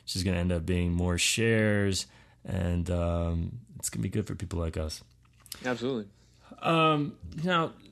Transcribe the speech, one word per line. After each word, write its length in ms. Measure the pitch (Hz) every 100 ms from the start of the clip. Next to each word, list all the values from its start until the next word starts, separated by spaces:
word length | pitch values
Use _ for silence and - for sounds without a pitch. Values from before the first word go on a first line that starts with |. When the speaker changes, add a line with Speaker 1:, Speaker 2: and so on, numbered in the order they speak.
Speaker 1:
which 120 | -
is 80 | 95
gonna 140 | 92 87
end 140 | 90
up 140 | 87
being 260 | 82 87 87
more 260 | 87 90 85
shares, 880 | - - 113 113 107 104 101 95 - - - -
and, 460 | - 92 87 87 85
um, 680 | 87 85 85 85 82 87 120 - -
it's 100 | -
gonna 140 | 110
be 60 | 101
good 180 | 104 95
for 80 |
people 240 | 98 87 87
like 180 | 82 80
us. 240 | 78 - - _ _ - - -
Speaker 2:
Absolutely. 400 | 127 117 123 120 101 - - _ - -
Speaker 1:
Um, 540 | 156 165 160 151 147 - - 156
now, 300 | 180 170 160 - -